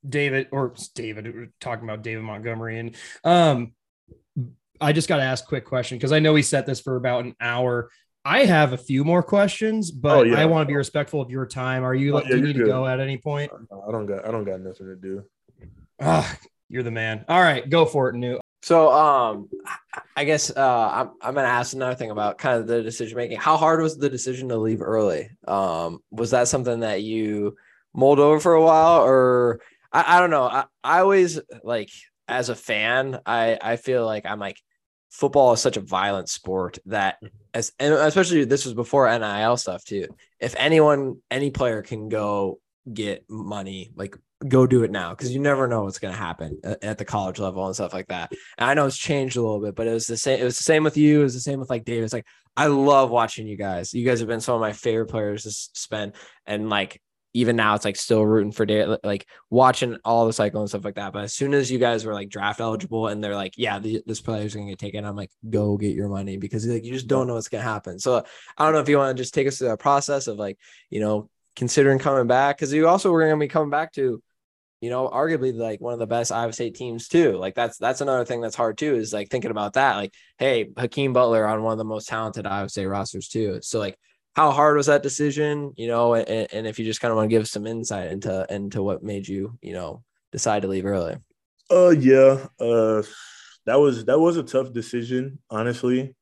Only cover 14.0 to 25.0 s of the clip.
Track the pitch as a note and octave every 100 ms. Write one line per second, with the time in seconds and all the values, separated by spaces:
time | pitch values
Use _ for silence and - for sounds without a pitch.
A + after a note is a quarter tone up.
14 | G#2 G2 G#2 A2+ G2+ F#2 F#2 F#2 F#2+ F#2
15 | F#2+ G2 G2 _ _ _ - - _ _
16 | C#3+ D#3+ - - _ _ _ B2 A#2+ A2+
17 | A2+ G#2+ A2+ E3+ F3 C3+ C3+ E3 D#3+ D3+
18 | B2+ A#2+ B2 B2 - _ - E3+ D#3 C3+
19 | D3+ C#3 A#2+ G#2 - - - - _ -
20 | - - C#3+ D3+ - - C3+ B2 A2 E2+
21 | B2+ - A#2 C#3 C3 A#2+ B2 C3+ B2+ B2
22 | A2+ G#2 G#2 - C#3 A#2+ A2 A#2 A2+ A2+
23 | A2+ A2+ A#2+ A2 - D#3 D#3 E3 D#3+ D3+
24 | C#3 B2+ C3 B2+ C3 A2+ A2 A2 D2+ A2